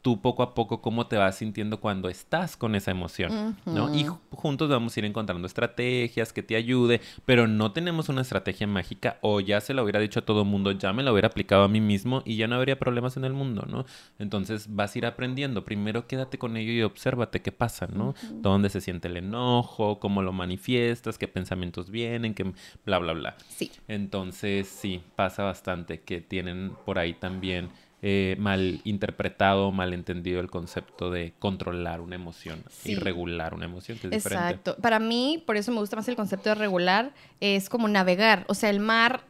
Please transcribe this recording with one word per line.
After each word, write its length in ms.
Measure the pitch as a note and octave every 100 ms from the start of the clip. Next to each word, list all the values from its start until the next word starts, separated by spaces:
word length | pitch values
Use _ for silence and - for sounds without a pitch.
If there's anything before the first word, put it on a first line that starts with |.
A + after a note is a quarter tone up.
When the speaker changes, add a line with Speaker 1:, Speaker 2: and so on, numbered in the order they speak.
Speaker 1:
tú 180 | C3 A2
poco 220 | B2+ A#2+
a 100 | B2
poco 300 | - A2 A2+
cómo 240 | A#2+ A2+ A#2
te 100 | A2
vas 200 | F#2+ G2
sintiendo 420 | A2 G#2 G#2+ G#2+
cuando 300 | G#2+ F#2+ F#2
estás 480 | F2 - D#3 F3 -
con 180 | A#2
esa 160 | G#2 F#2+
emoción, 680 | F#2 F2 - F2 A3 G#3+ G#3
¿no? 300 | - E3 C3+
Y 80 | D3
Speaker 2:
Ujú. 120 | D3 E3+ _
Speaker 1:
ju-, 40 | -
juntos 320 | D#3+ C#3 D#3
vamos 280 | C3 A#2 A2+
a 20 |
ir 60 |
encontrando 420 | G#2+ G#2+ G#2 F2 F#2
estrategias 840 | - A#2 - B2 B2 A#2+ - A2+
que 100 | -
te 140 | G2 A2
ayude, 440 | A#2 B2+ A#2+ A#2 - -
pero 220 | - B2 A2+
no 240 | G#2+ G#2+
tenemos 380 | E3 F3 E3 D3+
una 140 | C3
estrategia 440 | B2+ G2 G2 F#2+ G#2
mágica, 520 | G2+ E2+ G2+ A#2+ -
o 180 | A2 G#2
ya 220 | G2 G#2
se 140 | -
la 80 | C3+
hubiera 160 | G#2+ G#2
dicho 180 | G#2+ A#2
a 60 |
todo 200 | - G#2+
mundo, 280 | G2+ G2 G2
ya 200 | G2 G2
me 120 | G#2+
la 80 | C#3
hubiera 160 | G#2 A2
aplicado 340 | - G2 G2
a 60 | G2+
mí 120 | G#2+
mismo 400 | G#2+ G2+ B2 C3
y 100 | B2+
ya 140 | A2 A2
no 80 | A#2+
habría 240 | B2+ C3
problemas 360 | B2+ A#2+ B2 C3
en 80 |
el 80 | C3
mundo, 320 | C3+ C#3 G#2+ -
¿no? 180 | A#2 B2+ - - _
Entonces 480 | G#2 G2+ F#2+ G#2+ G#2+
vas 180 | G#2 G2+
a 60 | B2
ir 80 | A#2
aprendiendo. 580 | A#2 B2+ C3 C#3+ G#2+
Primero 440 | F#2 G2+ G#2 A2+ -
quédate 280 | C3 C3 C3+
con 200 | A#2+ A2+
ello 160 | A2
y 100 | A#2
obsérvate 580 | G#2+ - C3+ B2 A2+ -
qué 120 | -
pasa, 340 | - A#2+ - F2+
¿no? 220 | G2 B2
Speaker 2:
Ujú. 320 | C#3 A3+ A3+
Speaker 1:
Dónde 280 | G2+ G2 G2+
se 100 | G2
siente 260 | F2+ F2+ F2
el 100 | F2
enojo, 840 | F#2+ A#2 B2 A#2+ A#2+ - G#2 G#2
cómo 200 | G#2 G2+
lo 100 | F#2+
manifiestas, 840 | F#2 F2+ F#2 - B2 A#2+ A#2 A2+ -
qué 120 | G#2
pensamientos 640 | F#2 F2+ F#2 F2 E2+ F2+
vienen, 420 | A2 A#2 A#2 A2+
qué 180 | G#2 F#2+ F2+ - -
bla, 140 | - F#2
bla, 140 | E2+
bla. 240 | E2 G1+ - - -
Speaker 2:
Sí. 140 | - - -
Speaker 1:
Entonces, 800 | G#2+ G2 G2+ F#2 F#2 G#2 G2 G2
sí, 340 | - G2+ F2+ -
pasa 300 | - F#2+ -
bastante 560 | G2+ F#2 - F2 E2+ E2
que 200 | - F2+
tienen 520 | - F#2 F2+ F2+ F#2+ -
por 140 | - F#2
ahí 160 | E2+
también... 540 | E2+ F#2 F#2 F#2+ F2+ F2+ - _ _
Eh, 300 | G2+ G2 F#2+ F#2+
mal 400 | G#2 F#2+ F#2 E2+
interpretado, 880 | G#2+ G2+ - - F#2+ - G2 G2 G2
mal 240 | F#2+ F2+
entendido 460 | F2+ F2 F2+ F2 F2+
el 100 | F#2
concepto 580 | F2+ E2 - - - F2+
de 220 | F2+ E2+ _
controlar 600 | G#2 F#2 F#2 F2 E2+ E2+
una 160 | E2+ F2+
emoción 420 | F2 E2+ - D#2+ - -
y 40 | -
Speaker 2:
Sí. 60 | G2+
Speaker 1:
regular 580 | F#2+ F2 E2+ E2+ D#2+
una 120 | E2+ E2+
emoción, 300 | F2+ - A2+
que 120 | -
es 40 |
diferente. 300 | A3 - G3
Speaker 2:
Exacto. 320 | F3 F3+ - -
Para 160 | A#3 A3
mí, 420 | A3+ A#3 C4 D#4+ -
por 100 | G#3
eso 140 | G#3
me 80 | A#3
gusta 160 | G#3
más 140 | A3 G#3+
el 80 | A#3+
concepto 320 | G3+ F#3+ G#3+
de 80 | G#3+
regular, 560 | G#3+ F3+ F3+ G3 C4 - - _
es 300 | G3+ G3 F#3+
como 180 | A#3+ A3
navegar. 580 | G3+ F#3 F3+ A3 G3 -
O 60 |
sea, 160 | G3+ G#3+
el 100 | G3+
mar 400 | G#3+ A3+ A#3 B3+